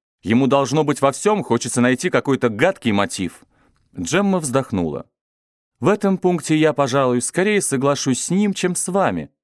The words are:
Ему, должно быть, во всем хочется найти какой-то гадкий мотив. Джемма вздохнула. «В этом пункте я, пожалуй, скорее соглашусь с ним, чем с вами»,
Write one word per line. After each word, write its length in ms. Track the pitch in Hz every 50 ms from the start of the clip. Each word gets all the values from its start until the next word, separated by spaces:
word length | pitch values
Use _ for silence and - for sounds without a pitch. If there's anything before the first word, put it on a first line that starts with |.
| _ _ _ _ -
Ему, 240 | - 113 123 135
должно 380 | 127 139 139 139 117 135 156 151
быть, 160 | 147 143 -
во 120 | 139 139 139
всем 300 | - - 208 214 202 147
хочется 380 | - 117 120 - 127 - 127
найти 300 | 120 127 127 127 - -
какой-то 380 | - 123 - 143 135 127 - 120
гадкий 440 | 107 98 139 185 190 - - 117 104
мотив. 520 | 101 101 - - - 92 80 - - - _ _ _ _ _ _ _ _ _ _ -
Джемма 420 | 90 - 147 185 202 196 190 180
вздохнула. 680 | 156 135 120 135 127 - 113 95 85 78 71 60 - - _ _ _ _ _ _ _ _ _ _ _ _ _ _
«В 80 | 117 165
этом 300 | 208 208 - 196 190 180
пункте 380 | - 180 180 160 - - 160
я, 160 | 156 156 151 143
пожалуй, 500 | 143 143 131 123 139 135 127 123 123 -
скорее 380 | - - 170 190 214 208 196
соглашусь 600 | 185 - 139 131 135 139 143 - - 143 127 -
с 100 | - -
ним, 220 | 170 196 208 208 196
чем 220 | - - 180 175
с 140 | - - -
вами», 420 | 180 196 185 127 92 82 76 - _ _